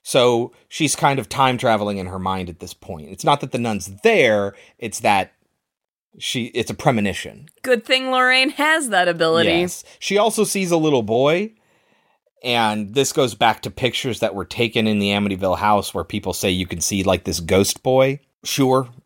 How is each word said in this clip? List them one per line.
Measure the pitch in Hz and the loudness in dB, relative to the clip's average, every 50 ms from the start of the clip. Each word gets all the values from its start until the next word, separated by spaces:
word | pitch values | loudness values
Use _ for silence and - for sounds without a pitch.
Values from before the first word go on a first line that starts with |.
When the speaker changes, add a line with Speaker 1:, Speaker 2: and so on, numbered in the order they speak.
Speaker 1:
So | - - - 139 123 123 120 117 120 117 _ _ _ - | -8 0 2 4 4 4 4 2 -2 -4 _ _ _ -12
she's | - - 160 135 - | -6 -2 -2 -2 0
kind | - 165 147 135 135 | 0 0 0 0 0
of | 107 - | -4 -4
time | - - 135 131 127 | 0 2 2 2 2
traveling | 117 131 120 110 104 104 104 101 98 | 0 2 2 2 2 0 -2 -4 -4
in | 92 | -6
her | 90 92 95 | -6 -8 -6
mind | 92 92 95 95 92 87 | -4 -4 -4 -4 -6 -8
at | 85 - | -10 -14
this | - 90 - | -16 -18 -18
point. | _ - - 95 78 73 80 | _ -14 -14 -14 -14 -14 -16
It's | 95 - - | -12 -4 0
not | 160 143 139 | 0 0 0
that | - 131 | -2 -6
the | - 123 | -4 -4
nun's | 120 117 107 98 - 98 95 98 | -2 -2 -4 -4 -6 -10 -6 0
there. | - 226 226 185 139 117 107 104 101 98 - - - _ _ - | 2 4 4 6 4 4 4 2 0 -2 -6 -12 -20 _ _ -12
It's | 120 110 - - | -12 -10 -8 -2
that | 113 110 101 95 92 - _ _ _ _ _ _ _ _ _ _ _ _ _ _ _ _ _ - | 2 2 2 2 0 -2 _ _ _ _ _ _ _ _ _ _ _ _ _ _ _ _ _ -12
she, | - - - 131 117 | -8 -6 -4 -4 -4
it's | 120 - 117 110 - | -4 -4 -4 -4 -4
a | 110 | -4
premonition. | - - 156 127 110 104 98 87 - - - 53 - 139 - _ _ | -2 0 0 2 2 0 -2 -4 -6 -10 -12 -16 -18 -20 -20 _ _
Speaker 2:
Good | - 262 247 226 240 | -2 -2 -2 0 0
thing | - 277 254 262 262 | -2 -2 -2 0 0
Lorraine | 254 254 254 254 254 254 262 294 | 0 2 2 4 4 2 2 0
has | - - 285 311 320 330 294 240 | 0 0 0 2 2 0 0 0
that | 202 180 180 175 | 0 2 2 2
ability. | 170 165 170 160 160 170 117 - | 2 2 2 2 4 4 2 2
Speaker 1:
Yes. | 165 170 180 180 - - - - - - | 2 0 0 -2 -6 -10 -16 -20 -18 -10
She | - - 196 202 | -4 0 2 2
also | 220 226 208 220 208 | 2 2 2 0 -2
sees | - - 202 190 170 | 0 0 -2 0 0
a | 175 | 2
little | 165 156 156 143 127 | 2 2 4 2 2
boy. | 110 101 113 123 135 147 160 180 208 220 _ _ _ _ _ _ _ _ _ _ _ _ _ _ _ _ _ _ | 2 2 0 2 2 2 2 0 -2 -4 _ _ _ _ _ _ _ _ _ _ _ _ _ _ _ _ _ _
And | - 127 120 117 113 107 107 107 107 98 107 | -4 0 2 2 2 2 0 -2 -6 -4 0
this | 139 135 - - | 0 0 0 2
goes | - 139 117 104 | 0 0 0 0
back | - - 113 107 - | 2 2 2 2 0
to | - 107 | -4 -10
pictures | - - 127 120 - - - 131 107 - | -6 -2 -2 -2 -2 -2 -4 -4 -4 -2
that | - 104 85 | -2 -2 -2
were | 98 90 | -4 -8
taken | - - - 120 110 - 123 113 | -6 -2 -2 -2 0 0 0 0
in | 110 107 101 | 2 0 0
the | 101 101 | 0 0
Amityville | 101 101 101 101 98 92 98 92 87 | 0 0 0 -2 -2 -2 0 -2 0
house | - 104 107 107 101 92 - - | 2 2 2 2 2 0 -2 -6
where | 95 87 | -8 -8
people | - - 104 - 95 90 | -6 -6 -6 -6 -6 -6
say | - - 101 | -2 -2 -2
you | 92 92 92 | 0 -2 -2
can | 85 90 85 | -6 -6 -6
see, | - - 107 98 | -4 -2 -2 0
like, | 92 95 92 87 - | 2 2 0 0 0
this | 98 85 82 | -4 -6 -4
ghost | 85 80 92 95 101 - - - | -2 2 2 2 2 2 -2 -4
boy. | - 131 131 131 131 135 139 147 _ _ _ _ - | -2 0 2 4 2 2 0 -6 _ _ _ _ -10
Sure. | - - - 135 127 127 131 131 120 120 - _ | -6 -2 0 2 2 2 0 0 -4 -12 -20 _